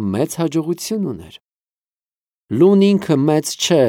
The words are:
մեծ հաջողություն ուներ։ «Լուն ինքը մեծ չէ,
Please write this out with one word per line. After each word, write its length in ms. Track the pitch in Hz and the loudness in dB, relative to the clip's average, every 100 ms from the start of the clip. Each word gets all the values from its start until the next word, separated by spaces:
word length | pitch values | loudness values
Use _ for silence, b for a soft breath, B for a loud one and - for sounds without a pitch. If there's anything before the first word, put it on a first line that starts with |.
մեծ 260 | 101 101 160 | -4 -4 -4
հաջողություն 720 | - 165 156 156 185 - 220 175 | -4 -4 -4 -6 -8 -6 -6 -6
ուներ։ 320 | 95 87 - _ _ _ _ _ _ _ _ _ _ - | -8 -16 -20 _ _ _ _ _ _ _ _ _ _ -8
«Լուն 300 | 113 185 196 | 2 4 6
ինքը 340 | 196 196 - 143 | 4 2 0 0
մեծ 340 | 147 151 - | 2 0 -2
չէ, 320 | - - 165 | -8 0 2